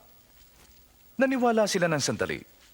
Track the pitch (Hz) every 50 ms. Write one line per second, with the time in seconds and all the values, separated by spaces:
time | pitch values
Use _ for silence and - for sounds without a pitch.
0 | - - _ _ _ _ _ _ - _ _ - - - - _ _ _ _ _
1 | _ _ - - 269 262 269 254 247 240 226 220 214 190 - 185 170 170 160 143
2 | - - 113 92 92 78 73 - - - - _ - -